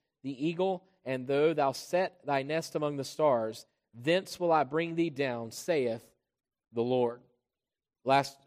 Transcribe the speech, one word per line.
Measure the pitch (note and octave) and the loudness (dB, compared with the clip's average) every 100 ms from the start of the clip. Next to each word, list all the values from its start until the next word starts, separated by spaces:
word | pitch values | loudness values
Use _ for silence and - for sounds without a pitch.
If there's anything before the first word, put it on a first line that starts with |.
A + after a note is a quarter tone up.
| _ _ | _ _
the | C3 B2+ D#3 | -10 -4 -2
eagle, | E3+ F#3+ F3+ - _ | 0 -2 -2 -8 _
and | B2 C3 B2+ | -6 -6 0
though | C#3 D#3 | 2 4
thou | D3+ C#3 | 4 0
set | B2 - F3 F#3 - C#3 | -2 -2 0 0 -4 -2
thy | C#3 | -2
nest | C3+ D#3+ D#3+ D#3+ | 0 -4 -4 -4
among | D3+ C#3+ | -2 -2
the | |
stars, | C3 - D3+ A#2+ A2 A2 - _ _ | -6 0 2 4 0 -6 -16 _ _
thence | A2+ C3 F3 F#3 - | -6 0 0 0 -2
will | F3 | 2
I | D#3 | 4
bring | C3 D#3 E3+ E3 | 2 0 -2 0
thee | E3 | -2
down, | C3+ C#3 A#2+ A2+ | 0 -2 -2 -6
saith | - - D#3+ A#2+ A2+ - _ _ _ _ _ _ | -8 -2 0 0 -2 -8 _ _ _ _ _ _
the | A2+ | -4
Lord." | A#2+ B2+ A#2+ A#2+ _ _ _ _ _ _ _ _ B2 | 0 2 2 -2 _ _ _ _ _ _ _ _ 2
Last | C3+ C3 - | 4 2 -6